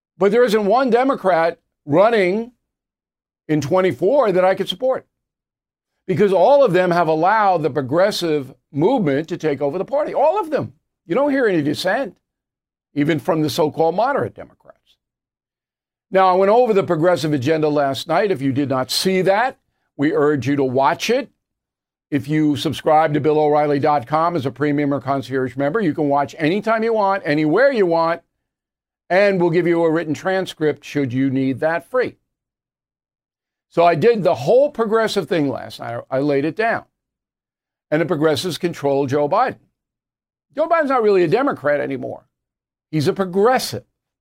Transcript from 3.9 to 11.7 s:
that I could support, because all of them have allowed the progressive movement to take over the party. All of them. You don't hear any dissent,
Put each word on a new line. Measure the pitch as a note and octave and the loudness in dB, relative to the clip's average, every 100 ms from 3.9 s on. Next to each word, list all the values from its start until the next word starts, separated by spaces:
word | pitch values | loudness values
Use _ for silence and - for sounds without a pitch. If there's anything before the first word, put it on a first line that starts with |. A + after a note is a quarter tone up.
| A#2+ F#3 C#4+ A3+ | 0 0 2 2
that | F#3 | 2
I | F#3 | 2
could | F#3+ F#3+ | 0 -4
support, | F3+ C4 B3+ - _ _ _ _ _ _ _ _ _ - | -4 -2 -4 -6 _ _ _ _ _ _ _ _ _ -4
because | E3 G3+ | 0 2
all | F#3 G3+ C#4+ | 4 4 6
of | B3+ | 4
them | F3 F3+ | 4 2
have | E3+ E3 | 2 2
allowed | D#3+ F3 A3 G3+ F3 | 2 2 2 2 0
the | D3+ | -2
progressive | C3 C3 D#3+ G3+ - E3+ D3+ C3 - _ | -4 -2 0 0 0 -2 -4 -4 -18 _
movement | C#3+ F3+ C4+ D#3 C3+ D#3+ | -2 0 2 0 -2 -4
to | F3 | -6
take | D#3 C#3 | -4 -2
over | C#3+ F3 | -4 -4
the | F#3 | -4
party. | C#4+ C4+ | -4 -4
All | E3 D4 G4+ | 0 0 0
of | D#4+ | -2
them. | C4 A2 - _ _ - | -4 -6 -12 _ _ -6
You | |
don't | G3+ D4 | -2 0
hear | C4+ A#3 | 0 0
any | F3 | 0
dissent, | C#3+ | -2